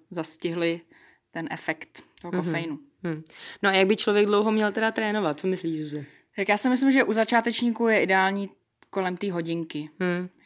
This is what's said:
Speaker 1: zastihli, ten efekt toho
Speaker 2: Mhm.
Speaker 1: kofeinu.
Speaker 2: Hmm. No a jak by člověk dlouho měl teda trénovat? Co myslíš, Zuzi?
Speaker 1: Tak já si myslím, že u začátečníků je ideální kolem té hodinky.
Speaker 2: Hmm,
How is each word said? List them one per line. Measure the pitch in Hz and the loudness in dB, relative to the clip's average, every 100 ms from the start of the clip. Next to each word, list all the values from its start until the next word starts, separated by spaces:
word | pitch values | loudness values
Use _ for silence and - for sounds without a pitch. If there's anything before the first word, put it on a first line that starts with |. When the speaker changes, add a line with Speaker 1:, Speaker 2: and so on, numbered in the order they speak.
| - | -12
Speaker 1:
zastihli, | 170 160 - 170 170 170 170 - _ - _ _ | -8 -6 -6 -6 -2 -2 -2 -8 _ -20 _ _
ten | 165 165 | -10 -8
efekt | 156 - 160 - - - _ | -8 -6 -6 -8 -20 -20 _
toho | 175 | -6
Speaker 2:
Mhm. | 180 | -4
Speaker 1:
kofeinu. | 170 160 165 143 - _ | -2 -2 -4 -10 -14 _
Speaker 2:
Hmm. | 175 156 160 - - - | -6 -6 -10 -20 -18 -2
No | 202 | 2
a | |
jak | 190 190 | 4 4
by | 208 | 4
člověk | - 208 208 | 2 4 4
dlouho | 208 214 | 4 4
měl | 220 208 | 2 2
teda | 202 220 | 0 -2
trénovat? | 220 214 214 180 147 | 0 -2 0 0 0
Co | 190 | -2
myslíš, | 185 165 160 | -2 -2 -4
Zuzi? | 151 147 139 _ _ - | -6 -8 -12 _ _ -6
Speaker 1:
Tak | 196 | 0
já | 208 | 2
si | 262 | 2
myslím, | 254 269 | 2 4
že | 269 | 4
u | - | 4
začátečníků | 220 220 233 226 226 240 226 233 | 2 2 2 2 0 -2 0 2
je | 220 | 2
ideální | 185 190 190 196 196 _ _ _ _ | 4 4 2 0 -6 _ _ _ _
kolem | 196 185 180 | -4 -4 -2
té | 208 | -4
hodinky. | 175 165 170 160 151 151 - | -4 -4 -4 -6 -8 -10 -4
Speaker 2:
Hmm, | 180 175 185 _ | -2 -2 -6 _